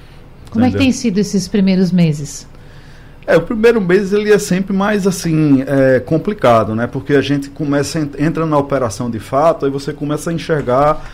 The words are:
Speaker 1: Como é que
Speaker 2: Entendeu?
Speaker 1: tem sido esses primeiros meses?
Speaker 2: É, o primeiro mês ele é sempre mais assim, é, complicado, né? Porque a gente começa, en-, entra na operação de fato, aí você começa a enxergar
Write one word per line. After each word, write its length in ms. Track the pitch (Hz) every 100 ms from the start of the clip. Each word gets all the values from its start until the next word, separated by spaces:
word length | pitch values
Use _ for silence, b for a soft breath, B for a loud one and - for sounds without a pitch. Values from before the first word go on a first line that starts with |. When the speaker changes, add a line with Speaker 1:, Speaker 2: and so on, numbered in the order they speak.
| B B B - -
Speaker 1:
Como 140 | 226
é 40 | 247
que 80 | 196
Speaker 2:
Entendeu? 100 | 262
Speaker 1:
tem 60 |
sido 260 | - 233 190
esses 280 | 202 196 180
primeiros 460 | 214 190 185 175
meses? 560 | 180 165 147 139 - - B B B B B B B -
Speaker 2:
É, 100 | 165
o 40 |
primeiro 400 | 170 233 233 233
mês 320 | 175 190 190
ele 200 | 208 208
é 60 | 208
sempre 360 | - 180 196 196
mais 300 | 202 208 196
assim, 560 | - 170 156 151 135
é, 360 | 135 139 131 127
complicado, 720 | - 156 180 208 123 117 107
né? 140 | 110 120
Porque 260 | 135 -
a 80 | 143
gente 280 | 135 143 139
começa, 500 | - 143 143 139 165
en-, 100 | 143 -
entra 260 | 151 156
na 140 | 160 147
operação 500 | 139 135 120 - 120
de 120 | 110
fato, 440 | - 135 165 156
aí 60 | 139
você 220 | 139 143
começa 380 | 147 147 147 170
a 20 |
enxergar 760 | 165 - 156 120 127 147 151 B